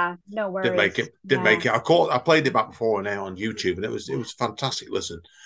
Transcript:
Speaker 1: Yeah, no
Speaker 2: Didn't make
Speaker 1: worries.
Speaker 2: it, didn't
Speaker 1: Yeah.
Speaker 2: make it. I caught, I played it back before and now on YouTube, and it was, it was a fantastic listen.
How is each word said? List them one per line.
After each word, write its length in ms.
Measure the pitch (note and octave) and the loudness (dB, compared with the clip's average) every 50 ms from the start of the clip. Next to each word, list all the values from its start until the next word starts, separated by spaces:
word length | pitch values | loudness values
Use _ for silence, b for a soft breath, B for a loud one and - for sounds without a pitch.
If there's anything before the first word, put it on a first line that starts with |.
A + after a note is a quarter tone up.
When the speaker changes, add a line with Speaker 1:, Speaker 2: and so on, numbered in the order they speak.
| F3 | 0
Speaker 1:
Yeah, 100 | F3 F3+ F3+ _ - | 0 -2 -6 _ -10
no 200 | G3+ A3 G#3+ G3 F3+ F#3+ | -6 -6 -4 -4 -4 -2
Speaker 2:
Didn't 160 | F#3+ - F3+ F3+ | -2 0 2 2
make 200 | - - - - | 2 2 0 -2
Speaker 1:
worries. 20 | |
Speaker 2:
it, 140 | A2+ - - _ - F#3+ | -4 -6 -8 _ -2 0
didn't 160 | C3+ B2+ - | 0 2 4
Speaker 1:
Yeah. 0 | |
Speaker 2:
make 220 | G#2+ G#2+ G#2 - | 4 4 4 4
it. 80 | A#2+ A2 | 2 0
I 60 | A#2 | 2
caught, 320 | - - D#3+ E3+ E3 - | 4 4 4 4 4 4
I 80 | C#3+ B2 | 2 0
played 280 | - E3 D#3+ D#3+ D3+ C3 | 4 4 4 4 4 4
it 60 | F#2 | 2
back 160 | A#2 A2 - | 2 0 -2
before 280 | - - A#2 A2+ G#2+ G2+ | -4 -2 0 0 0 0
and 60 | F#2+ | 0
now 200 | G#2 G2+ G2+ G2 | -2 -4 -6 -6
on 100 | G2 F#2 | -8 -8
YouTube, 400 | F#2 G2+ A2+ G#2+ G#2 - F#2+ F2 | -6 -6 -4 -4 -2 -2 -2 -2
and 80 | F2 G2+ | -2 -4
it 80 | A#2 | -6
was, 160 | A#2 G#2+ - - | -6 -8 -8 -6
it 80 | C3+ | -6
was 160 | C3+ A#2 - | -6 -6 -8
a 40 | - | -6
fantastic 540 | - B2 - - - - C3 - - - - | -4 -4 -4 -4 -4 -4 -4 -4 -6 -8 -6
listen. 320 | G2 G2 F#2+ - F2 E2 B B B B B | -6 -6 -6 -6 -10 -14 B B B B B